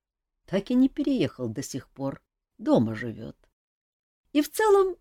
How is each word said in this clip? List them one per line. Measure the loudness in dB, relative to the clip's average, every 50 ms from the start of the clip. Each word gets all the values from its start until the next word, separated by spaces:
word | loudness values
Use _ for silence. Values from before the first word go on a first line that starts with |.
| _ _ _ _ _ _ _ _ _
Так | -6 -4 -4 -4 0
и | 2
не | 4 4 2
переехал | 2 -2 -2 -2 0 0 0 -2 -2 -6 -8 -8
до | -6 -8 -10
сих | -10 -10 -12 -14 _
пор, | _ -10 -8 -8 -8 -10 _ _ _ _ _ _ _
дома | _ 0 2 2 2 2 0 -2
живёт. | -6 -8 -10 -10 -12 -14 -16 -16 -18 _ _ _ _ _ _ _ _ _ _ _ _ _ _ _ _ _ _ _
И | -2
в | -2 -2
целом | -2 -2 2 4 4 4 4 2 -2 -8